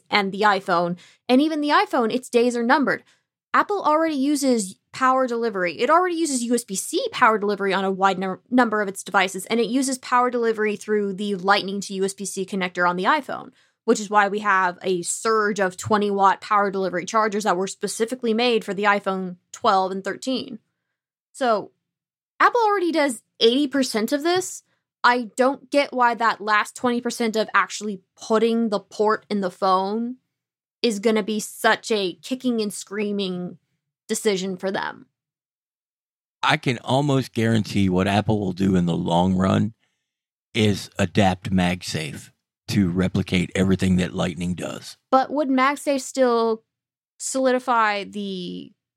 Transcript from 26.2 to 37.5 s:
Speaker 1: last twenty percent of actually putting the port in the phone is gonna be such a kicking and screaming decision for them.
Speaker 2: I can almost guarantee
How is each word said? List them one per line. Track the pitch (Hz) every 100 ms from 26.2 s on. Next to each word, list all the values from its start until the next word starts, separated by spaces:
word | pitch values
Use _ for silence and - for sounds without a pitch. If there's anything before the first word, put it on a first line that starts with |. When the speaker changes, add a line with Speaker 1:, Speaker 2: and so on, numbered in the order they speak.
| 226 196
Speaker 1:
last | 208 214 220 -
twenty | 247 240
percent | 240 - 226 214
of | 208
actually | 196 185 - 208 190 _ _
putting | - 220 226 233 233
the | 202
port | - - 214 214 -
in | 208
the | 185
phone | - 196 185 190 220 233 254 _ _ _ _ _ _
is | 240 202
gonna | 220 214
be | 208 214
such | - - 233 208 -
a | 214 190 -
kicking | - 254 254 233
and | 208
screaming | - - 202 208 202 190 180 180 - _ _ _ _ -
decision | 220 220 190 190 180
for | 196
them. | - 76 55 - _ _ _ _ _ _ _ _ _ _ _ _ _
Speaker 2:
I | 131 151
can | 143 117
almost | - 131 147 135 120
guarantee | - 113